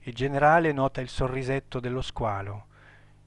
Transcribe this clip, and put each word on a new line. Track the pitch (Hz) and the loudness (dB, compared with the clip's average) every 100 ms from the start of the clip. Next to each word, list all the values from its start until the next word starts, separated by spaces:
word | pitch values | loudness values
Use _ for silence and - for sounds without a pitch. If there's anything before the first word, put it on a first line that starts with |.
Il | - | -14
generale | 120 135 139 147 160 165 | -4 -2 4 6 6 4
nota | 139 135 - | 2 0 -2
il | 127 | -8
sorrisetto | - 131 131 127 135 - 131 | -2 -2 -2 -2 -4 -4 -8
dello | 123 127 | -4 -4
squalo. | - - 113 98 98 101 - - - - - - | -6 -4 -4 -4 -6 -12 -14 -20 -20 -20 -20 -20